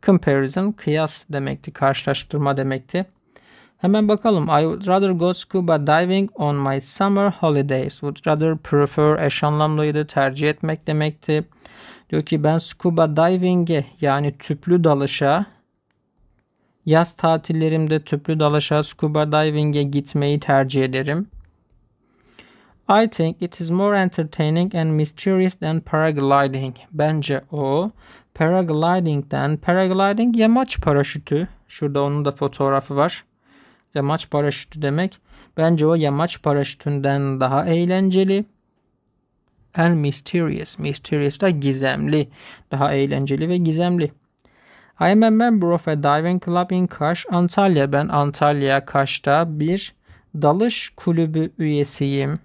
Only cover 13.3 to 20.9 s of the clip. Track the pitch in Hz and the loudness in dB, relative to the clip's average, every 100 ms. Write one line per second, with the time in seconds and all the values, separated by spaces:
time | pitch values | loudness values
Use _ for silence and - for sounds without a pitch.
13.3 | 185 180 180 170 160 135 - 143 139 147 | 2 2 2 2 -2 -4 -4 -2 0 -2
14.3 | - - 143 - 180 165 143 139 - 139 | -6 -8 -8 0 2 4 2 0 0 2
15.3 | 160 196 _ _ _ _ _ _ _ _ | 2 -2 _ _ _ _ _ _ _ _
16.3 | _ _ _ _ _ - 156 170 - 165 | _ _ _ _ _ 2 2 2 0 0
17.3 | 165 - 160 160 160 156 156 151 147 147 | 0 0 0 0 0 0 -2 -2 -6 -2
18.3 | 156 151 151 147 151 147 - 156 151 151 | 0 2 2 0 -2 -2 -4 -2 0 0
19.3 | 151 156 151 151 147 143 143 143 147 143 | 2 0 0 0 0 0 -2 -2 -2 0
20.3 | 147 - 139 135 135 131 | 0 2 2 2 0 0